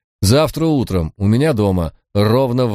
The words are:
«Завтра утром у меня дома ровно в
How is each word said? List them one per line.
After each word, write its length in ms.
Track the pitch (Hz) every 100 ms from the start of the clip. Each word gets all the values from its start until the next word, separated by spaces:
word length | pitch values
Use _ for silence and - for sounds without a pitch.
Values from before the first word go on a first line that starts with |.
| _ _
«Завтра 460 | 95 135 156 - 160
утром 460 | 147 101 92 80 -
у 100 | 101
меня 260 | 117 147
дома 400 | 120 101 92 82 - _
ровно 520 | 101 107 123 135 123
в 60 | 123